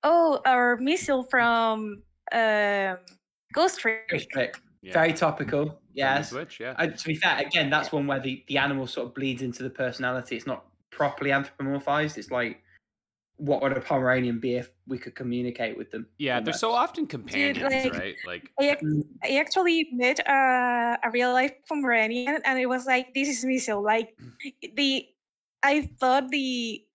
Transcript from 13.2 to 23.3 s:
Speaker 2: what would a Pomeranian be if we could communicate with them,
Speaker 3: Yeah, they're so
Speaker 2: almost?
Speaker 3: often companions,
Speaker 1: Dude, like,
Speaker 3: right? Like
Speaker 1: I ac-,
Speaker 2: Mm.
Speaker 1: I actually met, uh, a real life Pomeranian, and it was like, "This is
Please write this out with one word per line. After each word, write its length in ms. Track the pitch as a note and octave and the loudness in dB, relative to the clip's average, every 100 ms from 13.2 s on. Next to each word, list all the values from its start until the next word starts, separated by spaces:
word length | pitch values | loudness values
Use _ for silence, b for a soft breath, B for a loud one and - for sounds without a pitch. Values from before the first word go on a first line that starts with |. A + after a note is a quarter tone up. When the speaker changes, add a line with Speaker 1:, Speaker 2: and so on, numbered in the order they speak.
| _ _ | _ _
Speaker 2:
what 240 | D3 C#3+ | -2 0
would 100 | C3+ | 2
a 80 | C3+ | -2
Pomeranian 600 | - C#3 B2+ C3 B2 A#2 | 0 0 2 2 0 -2
be 160 | B2 B2 | -2 -4
if 140 | A#2+ _ - | -6 _ -10
we 120 | B2+ | -10
could 180 | - - | -10 -10
communicate 640 | B2 B2 B2 A#2+ A2+ - | -6 -4 -4 -4 -6 -6
with 140 | - | -10
them, 160 | A2+ A#2 _ | -12 -12 _
Speaker 3:
Yeah, 240 | C#3+ B2 | 0 0
they're 100 | A#2 | 0
so 180 | D#3+ A3+ | -2 0
Speaker 2:
almost? 180 | A#3+ D#4+ | 2 0
Speaker 3:
often 160 | - D4+ | -2 -6
companions, 500 | B2 - - C#4+ A#3+ | -6 -6 -2 0 0
Speaker 1:
Dude, 60 | C#4 | 0
like, 220 | C4 C4 | 0 -2
Speaker 3:
right? 220 | B3+ - - - | -2 -6 -8 -10
Like 240 | F3+ - - | -10 -10 0
Speaker 1:
I 40 | C#4+ | 0
ac-, 140 | - D#3 | 2 0
Speaker 2:
Mm. 180 | D3+ - - | 0 -2 -6
Speaker 1:
I 140 | - C4+ | -2 0
actually 500 | - F#4+ F4 E4 D#4+ | 0 2 2 2 0
met, 260 | B3 B3 D4+ - | 0 0 0 2
uh, 720 | C4+ C4 B3+ B3 A#3+ A#3 A#3 | 4 4 4 2 2 0 0
a 80 | A#3 | -2
real 200 | A#3+ B3 | 0 2
life 220 | B3 C#4 C#4 - | 2 2 -2 -6
Pomeranian, 720 | D4+ C4 A#3 A3 A#3+ B3 D4+ | -2 2 2 2 0 -2 -2
and 160 | C#4 B3+ | 0 0
it 60 | B3+ | 0
was 200 | B3+ B3+ | -2 0
like, 280 | B3+ B3+ | 0 0
"This 160 | C4+ | -2
is 160 | C#4 | -2